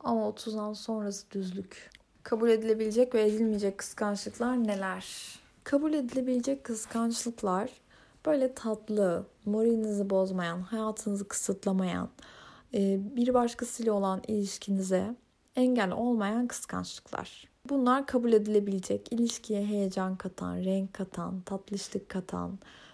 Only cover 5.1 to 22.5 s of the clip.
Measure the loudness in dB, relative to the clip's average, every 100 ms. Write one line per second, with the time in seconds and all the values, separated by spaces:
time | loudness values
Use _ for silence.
5.1 | -12 -12 -16 -20 _ 0 2 2 0 0
6.1 | -2 0 0 2 -2 -4 -6 -4 -2 0
7.1 | 0 -4 -2 0 0 -2 -8 _ -20 -20
8.1 | _ 2 4 2 0 -4 -4 -2 2 4
9.1 | 2 -4 _ -2 2 4 4 2 0 2
10.1 | 2 2 0 -2 -4 -4 -4 -2 -4 -4
11.1 | -4 -4 -6 -2 -2 2 2 2 -2 -6
12.1 | -10 -20 -20 -20 -20 -6 0 2 2 -2
13.1 | 0 4 4 4 -2 -8 -2 0 2 2
14.1 | 0 -2 -2 -2 -6 -2 -2 2 0 0
15.1 | -6 _ _ _ 2 4 4 2 0 0
16.1 | 2 2 0 -2 -4 -6 -6 -6 -10 -10
17.1 | -8 -8 -14 -20 _ -2 2 4 4 2
18.1 | 0 6 4 6 2 2 -2 -2 -4 -4
19.1 | 0 0 -2 -4 -2 0 0 0 0 -2
20.1 | -4 -8 -6 -6 -2 0 0 -2 -6 -8
21.1 | -6 -6 -6 -6 -8 -6 -8 -4 -8 -4
22.1 | -6 -4 -4 -4